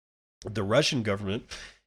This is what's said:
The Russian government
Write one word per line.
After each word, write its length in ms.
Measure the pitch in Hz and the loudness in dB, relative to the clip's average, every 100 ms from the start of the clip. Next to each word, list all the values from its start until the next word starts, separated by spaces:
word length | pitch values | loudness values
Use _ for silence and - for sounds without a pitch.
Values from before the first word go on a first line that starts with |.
| _ _ _ _ - | _ _ _ _ -8
The 180 | 107 | -4
Russian 400 | 98 123 156 135 | 4 4 4 2
government 400 | 107 98 98 107 - - - - | 0 -2 -2 -4 -6 -14 -14 -18